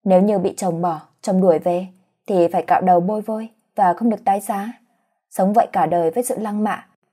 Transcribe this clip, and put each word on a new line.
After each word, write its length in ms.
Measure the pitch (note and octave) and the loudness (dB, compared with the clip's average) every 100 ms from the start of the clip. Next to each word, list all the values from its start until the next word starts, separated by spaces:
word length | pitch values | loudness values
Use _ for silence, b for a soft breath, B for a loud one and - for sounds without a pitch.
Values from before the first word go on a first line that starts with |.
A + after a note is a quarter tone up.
Nếu 180 | G3 F#3 | 2 4
như 180 | G#3 G3+ | 4 0
bị 140 | F3+ - | -2 -4
chồng 240 | F#3 E3 | -6 -4
bỏ, 200 | F3 D#3 - _ | -4 -6 -12 _
chồng 200 | - F#3 | -2 2
đuổi 180 | F#3+ D#3 | 4 2
về, 280 | F3+ F3 F#3 _ _ _ - | 0 -2 -6 _ _ _ -2
thì 200 | F#3+ E3+ | 2 2
phải 160 | F3+ - | 0 0
cạo 140 | F3 | 0
đầu 180 | F#3 F3 | 4 4
bôi 220 | F3+ G#3+ | 2 -4
vôi 280 | G#3+ A3 A3+ _ _ - | -6 -8 -10 _ _ 0
và 180 | F#3 | 0
không 160 | F3+ A3+ | 2 -2
được 160 | G#3 - | 0 -2
tái 140 | G3+ | -2
giá. 280 | G#3+ G3+ G#3+ - _ _ _ _ _ | -4 -6 -8 -14 _ _ _ _ _
Sống 240 | - F#3+ | -2 2
vậy 140 | G#3+ - | 2 2
cả 140 | G3 D#3 | 0 0
đời 260 | F3 D#3+ | 2 0
với 120 | A#3+ | -2
sự 160 | - - | -4 -6
lăng 240 | G#3 G#3 | -6 -4
mạ 220 | G#3 - - _ _ | -4 -6 -12 _ _